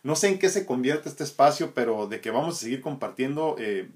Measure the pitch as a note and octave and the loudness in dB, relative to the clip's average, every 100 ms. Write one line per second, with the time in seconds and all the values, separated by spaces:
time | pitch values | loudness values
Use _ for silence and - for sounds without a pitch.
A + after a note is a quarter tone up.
0 | C3+ D#3 G3+ F#3+ F#3+ G3+ F#3+ B2+ B2+ D3+ | -2 2 2 4 2 2 0 0 0 0
1 | D3+ - - - C#3 C#3+ - - A#2 G#2+ | -4 -8 -4 6 6 6 0 0 0 0
2 | G#2 A2 A2+ A#2 D#3+ F3 A2+ C3 D3+ C#3 | -2 -6 -2 -2 -2 -4 -6 -6 -6 -6
3 | G#2 F#2 C3 D3 D#3 D3 G#2+ G2 E2+ | -6 -2 -2 0 -2 -2 -2 -4 -4